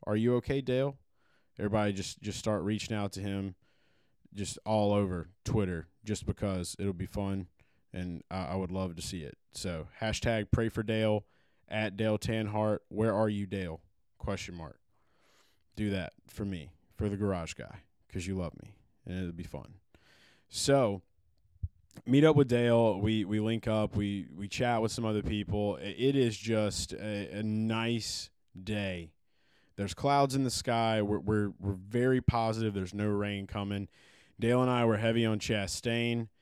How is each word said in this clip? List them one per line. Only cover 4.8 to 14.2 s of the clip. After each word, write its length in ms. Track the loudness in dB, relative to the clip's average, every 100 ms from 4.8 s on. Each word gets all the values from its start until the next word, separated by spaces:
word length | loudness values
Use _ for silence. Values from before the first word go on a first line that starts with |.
| 4
over 340 | 4 2 -2 -8 _
Twitter, 440 | -2 0 0 -2 -8 _
just 200 | -6 -6
because 500 | -4 -4 -2 -2 -4 -4
it'll 140 | -4
be 100 | -4
fun, 440 | -6 -4 -4 -4 -6 _ _ _ _
and 300 | -8 -6 -8 -8
I, 140 | -6
I 100 | -4
would 160 | -4 -2
love 260 | -2 -4 -4
to 60 |
see 200 | -8 -8
it. 140 | -10 -14 _
So 360 | -8 -6 -6 -8 -6
hashtag 520 | -4 -2 0 0 0
pray 160 | 2 2
for 160 | -2
Dale, 400 | -2 2 2 2 -2 _ _ _ -8
at 280 | -4 -2 0
Dale 200 | 0 0
Tanhart. 640 | 0 -2 -2 0 0 0 _
Where 240 | 0 2
are 160 | 4 2
you, 160 | 0
Dale? 360 | -4 -4 -6 -8 -14 _ _
Question 360 | _